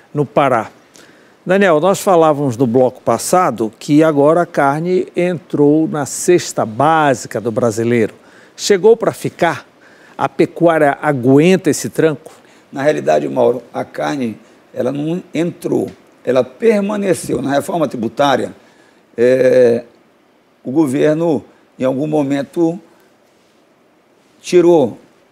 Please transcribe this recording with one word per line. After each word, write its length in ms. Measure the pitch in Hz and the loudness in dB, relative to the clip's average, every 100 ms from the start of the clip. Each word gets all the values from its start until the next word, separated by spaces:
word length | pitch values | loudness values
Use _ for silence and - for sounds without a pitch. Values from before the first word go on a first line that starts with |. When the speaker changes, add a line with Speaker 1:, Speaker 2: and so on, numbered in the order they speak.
| _ | _
Speaker 1:
no 140 | 147 143 | -6 -2
Pará. 440 | 165 135 117 104 _ _ - - _ _ _ | 0 2 0 -4 _ _ -20 -20 _ _ _
Daniel, 360 | - 196 196 151 | -2 0 2 2
nós 200 | 180 190 | 0 0
falávamos 560 | 202 170 160 143 139 113 | 2 2 2 2 -2 -2
no 100 | 123 | 0
bloco 340 | 127 123 - | 2 0 -2
passado 720 | - 117 - 180 170 113 110 - | -4 -2 0 0 0 -2 -6 -6
que 240 | - 147 | 0 2
agora 380 | 160 143 147 170 | 2 4 2 2
a 40 | 170 | 0
carne 640 | 165 139 151 175 185 - 180 | 0 0 0 -2 -2 -4 -4
entrou 720 | 175 170 - - 147 156 160 | -4 -4 -6 0 2 2 0
na 160 | 147 131 | -4 -8
cesta 580 | - - 170 - - | -4 0 0 0 -6
básica 760 | 113 110 151 160 147 123 - 113 | -6 0 0 2 2 0 -4 -8
do 100 | 113 | -4
brasileiro. 640 | 113 120 107 117 120 101 - - - - | -2 -2 -2 0 0 0 -6 -20 -20 -20
Chegou 400 | - - 196 208 226 | -6 0 2 4 4
pra 140 | 170 | 0
ficar? 560 | - 139 - 170 139 - _ _ _ - - | -4 -8 -2 -2 -4 -12 _ _ _ -18 -6
A 120 | 135 | -4
pecuária 680 | - 160 - 170 160 143 - | 0 -2 2 2 4 2 0
aguenta 680 | 151 135 123 143 175 190 151 | -2 0 4 4 4 2 0
esse 180 | - 117 | -2 -4
tranco? 420 | - 156 143 - - _ _ _ | -2 -2 -2 -12 -20 _ _ _
Speaker 2:
Na 120 | 143 | -4
realidade, 440 | 147 147 135 151 143 | -2 0 0 0 0
Mauro, 360 | 135 120 127 - | 0 0 0 -6
a 120 | 131 | -12
carne, 540 | 127 - 151 143 117 107 _ _ _ | -10 -8 -6 -4 -6 -10 _ _ _
ela 200 | - 120 | -6 -6
não 280 | 143 156 180 - | -4 -6 -6 -6
entrou, 580 | 147 170 - 160 113 92 - _ _ | -6 -6 -6 -4 -4 -4 -10 _ _
ela 200 | 127 127 | -2 0
permaneceu. 1000 | - - 226 208 202 143 196 160 - 131 | 0 -2 0 0 -2 -4 -2 -2 -4 -6
Na 80 | 135 | -2
reforma 380 | 143 143 175 143 | -2 -2 -4 -4
tributária, 680 | 131 113 - 143 120 95 - _ _ _ _ _ - | -4 -6 -2 0 0 -4 -12 _ _ _ _ _ 0
é, 680 | 123 131 131 127 123 117 - _ _ _ _ _ _ _ | 2 4 4 4 4 2 -6 _ _ _ _ _ _ _
o 80 | - | -6
governo, 720 | 147 147 143 151 156 170 135 - _ _ - | -2 0 2 0 0 -2 -2 -6 _ _ -6
em 60 | |
algum 240 | 131 139 151 | -4 -4 -2
momento, 720 | 151 139 139 135 170 165 185 - _ _ _ _ _ _ _ _ _ _ _ _ _ _ _ | -2 -2 -4 -6 -2 -2 -2 -14 _ _ _ _ _ _ _ _ _ _ _ _ _ _ _
tirou 560 | - 175 170 165 113 - _ _ _ | 0 2 4 4 2 -6 _ _ _